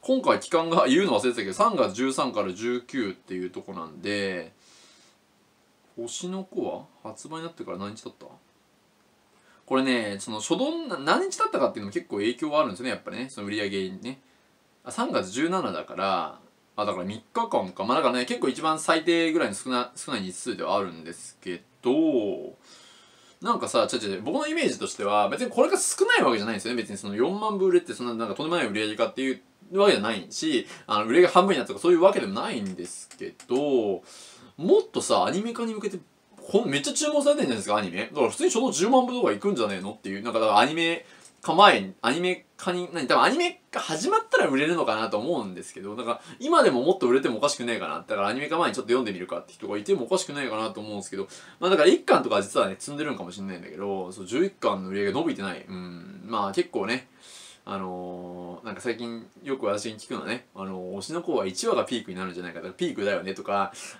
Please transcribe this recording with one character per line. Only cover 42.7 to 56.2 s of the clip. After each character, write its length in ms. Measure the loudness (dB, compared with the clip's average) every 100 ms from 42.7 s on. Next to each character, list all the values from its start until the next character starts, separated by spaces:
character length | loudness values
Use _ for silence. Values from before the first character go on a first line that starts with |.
に、 180 | -4 -4
何、 140 | -6 2
多 80 | 4
分 80 |
ア 60 | 6
ニ 80 | 4
メ 240 | -2 -4 _
化 80 | -8
始 300 | -4 -2 2
ま 100 | 2
っ 20 | 4
た 80 | 2
ら 100 | 4
売 100 | 2
れ 100 | 2
る 80 | 2
の 100 | 0
か 100 | 0
な 140 | 0
と 80 | -2
思 240 | 0 -2
う 40 | -4
ん 100 | -10
で 80 |
す 100 | -14
け 80 | -12
ど、 140 | -10 -8
な 80 |
ん 20 | -6
か 160 | -6 -8 -10
今 220 | 2 6
で 80 | 6
も 140 | 6
も 100 | 2
っ 40 | 4
と 100 | 6
売 60 |
れ 80 | 4
て 80 | 4
も 80 | 0
お 40 |
か 80 | 0
し 80 | 0
く 60 |
ね 140 | -2 -2
え 20 |
か 80 | -4
な。 80 | -6
だ 80 |
か 120 | -4 -2
ら 120 | 0
ア 60 |
ニ 60 | -2
メ 80 | -2
化 100 | 0
前 120 | 0
に 60 | -2
ち 40 |
ょ 40 |
っ 20 | 0
と 40 |
読 120 | 0
ん 40 | 0
で 80 |
み 60 | -6
る 80 | -6
か 120 | -8
っ 60 | -10
て 80 |
人 140 | -14 -8
が 100 | -6
い 60 |
て 120 | 0 0
も 100 | 2
お 40 |
か 80 | -2
し 80 | -2
く 80 |
な 100 | -6
い 60 | -4
か 80 | -4
な 140 | -4
と 100 | -6
思 80 | -10
う 40 |
ん 40 | -10
で 60 |
す 60 | -8
け 80 | -8
ど、 100 | -8 -12 -20 -2
ま 80 | 2
あ 20 |
だ 80 | 6
か 60 |
ら 60 | 8
一 140 | 6
巻 180 | 6 4
と 80 | 4
か 120 | 0
実 180 | 2 0
は 100 | 0
ね、 60 | -2
積 140 | -10
ん 60 | -6
で 60 |
る 80 | -6
ん 60 | -6
か 60 |
も 80 | -8
し 80 | -10
ん 60 | -10
な 60 |
い 60 | -10
ん 20 |
だ 80 | -12
け 80 | -8
ど、 340 | -6 -4 -6
そ 120 | -10
う、 20 | -6
十 200 | 0 0
一 60 | 0
巻 240 | -2 -2
の 60 | -4
売 60 | -2
り 40 |
上 40 | 0
げ 60 |
伸 100 | 0 -2
び 100 | -2
て 60 |
な 140 | -6 -8
い。 100 | -10
う 60 |
ん、 500 | -12 -12 -14 -16 -16